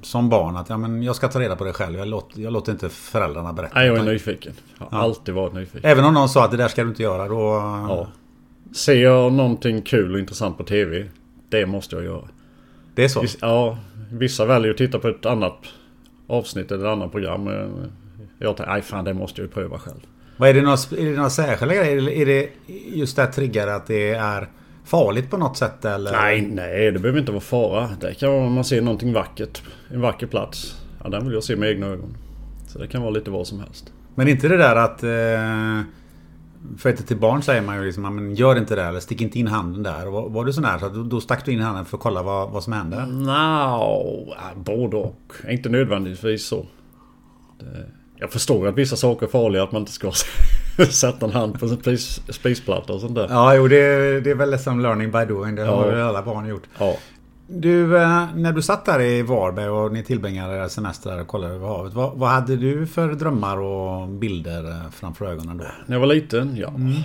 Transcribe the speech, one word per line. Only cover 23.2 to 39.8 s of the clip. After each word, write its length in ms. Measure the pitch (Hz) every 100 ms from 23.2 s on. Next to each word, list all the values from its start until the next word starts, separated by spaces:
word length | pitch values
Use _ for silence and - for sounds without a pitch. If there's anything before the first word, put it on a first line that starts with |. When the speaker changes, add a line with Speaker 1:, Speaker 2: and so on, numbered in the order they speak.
Speaker 1:
här 80 | 131
triggar 360 | - 135 107 101
att 180 | 101 -
det 240 | 107 104
är 360 | 110 107 101 98 - - -
farligt 460 | - 170 113 107 131
på 60 | 196
något 200 | 143 -
sätt, 280 | 117 -
eller? 280 | 107 101 101
Speaker 2:
Nej, 300 | 107 104 107 101
nej, 400 | 101 87 92 110
det 60 | 92
behöver 220 | 107 143
inte 120 | 131
vara 80 | 101
fara. 480 | - 123 110 98 117 95
Det 140 | 90
kan 180 | 95 139
vara 140 | 139 127
om 60 |
man 120 | 127
ser 180 | 127 123
någonting 300 | 117 110 120
vackert, 500 | 110 - - 107 - - - -
en 100 | 123
vacker 260 | 120 - 120
plats. 500 | 107 104 - - - - -
Ja, 60 | -
den 160 | 101
vill 100 | 131
jag 100 | 110
se 120 | 107 107
med 140 | 107
egna 160 | 101 98
ögon. 300 | 92 92 - - - - - -
Så 100 | -
det 80 | -
kan 140 | 131
vara 80 | 117
lite 200 | 107 104
vad 160 | 95 90
som 140 | 101
helst. 320 | 104 - - - -
Speaker 1:
Men 140 | - 131
inte 200 | 135 147
det 80 | 180
där 200 | 143 117
att... 260 | 113 -
Eh, 800 | 117 117 113 113 110 110 110 110 107 - - - - - - - - 107
för 120 | 131
att 160 | 117 104
till 100 | 110
barn 260 | 110 139
säger 200 | 139 123
man 140 | 101 101
ju 80 |
liksom, 200 | 98 90
"Ja, 60 | 101
men 240 | 101 101
gör 240 | 101 127 123
inte 160 | 107
det, 80 | 104
eller 180 | 87 90
stick 200 | - 113
inte 180 | 113 123
in 80 | 117
handen 360 | 107 87 92